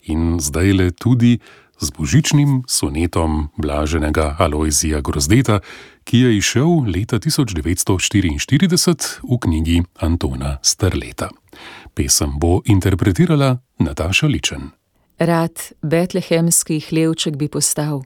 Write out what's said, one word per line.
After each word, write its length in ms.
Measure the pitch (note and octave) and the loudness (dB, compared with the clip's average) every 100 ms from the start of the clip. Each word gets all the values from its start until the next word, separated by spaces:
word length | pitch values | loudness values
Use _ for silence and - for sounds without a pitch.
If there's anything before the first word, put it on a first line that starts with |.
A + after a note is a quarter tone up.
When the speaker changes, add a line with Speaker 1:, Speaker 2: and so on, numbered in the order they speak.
| - | -4
Speaker 1:
in 320 | D#2+ E2 E2 | -2 0 -2
zdajle 480 | D2 D2+ G2 F#2+ F2+ - | -2 0 2 4 2 0
tudi 400 | A#2 B2 A#2+ A#2 - - _ _ | 0 4 4 2 -2 -20 _ _
z 160 | D#2+ | -10
božičnim 720 | - D2+ F#2 - D3+ D3 C3 | -6 2 2 4 2 2 0
sonetom 880 | B2+ - C#2+ C#2+ E2+ - D#2+ D#2 D2 - | -2 -4 -2 -2 0 0 0 0 -4 -4
blaženega 800 | D2 D2 D2+ D#2+ D2+ D#2 D2+ D2+ | -4 -2 -2 0 0 0 -2 0
Alojzija 640 | E2+ D2 D#2 D2 D#2+ D2+ | 0 0 0 0 -2 -2
Grozdeta, 560 | C#2 D#2 C#2+ A2+ B2+ G#2 - - - _ - | -2 -4 2 2 4 0 -2 -20 -20 _ -2
ki 100 | A#2+ | 2
je 120 | B2+ G#2 | 4 2
izšel 480 | - A2+ D#3 E3+ A2+ | 0 0 2 2 0
leta 320 | F2 A2+ A#2 | -2 -2 -4
tisoč 320 | D#3+ D3+ B2 | -2 -2 -2
devetsto 480 | E2+ D#2+ F#2 - F#2+ | -2 -4 -2 -2 -2
štiriinštirideset 1200 | - G2+ F2+ C#2+ - D#3 F3+ E3+ - E3+ - - | 0 0 0 -2 0 2 2 2 0 0 -4 -10
v 160 | - B2 | -4 -2
knjigi 480 | E2+ D#2+ D#2+ E2+ F2 - | 0 0 2 0 0 -4
Antona 560 | D#2 E2+ C#2+ C2 C#2 C#2 | -2 0 -2 -4 -6 -4
Strleta. 640 | - - F#2 - - - - - _ - - - - | -4 0 0 -2 -8 -10 -10 -12 _ -20 -20 -20 -12
Pesem 480 | - C#2 - D2 C#2+ | -6 0 0 0 0
bo 240 | E2+ F2+ | 2 2
interpretirala 960 | - G2 F#2 F#2 G#2 F#2 F3 D3+ C3+ B2+ _ _ | 4 4 4 2 2 2 2 4 2 0 _ _
Nataša 420 | D2+ D2+ E2 F2+ D3+ | -4 -2 -2 0 0
Ličen. 460 | A#2 - C#2 C#2+ _ _ _ _ _ | 0 -4 -8 -12 _ _ _ _ _
Speaker 2:
Rad 560 | E3 E3 E3 - - - | 0 2 -2 -6 -16 -8
betlehemski 960 | D3+ E3 F3+ F#3+ - E3 E3 E3 - D#3 - | -2 0 0 -4 -2 0 2 0 -2 -6 -2
hlevček 480 | D#3+ D#3+ D#3+ E3+ C#3+ | 0 0 0 -4 -4
bi 160 | D3 | -4
postal 480 | C#3 - - D3+ C#3+ | -2 -4 -2 -4 -4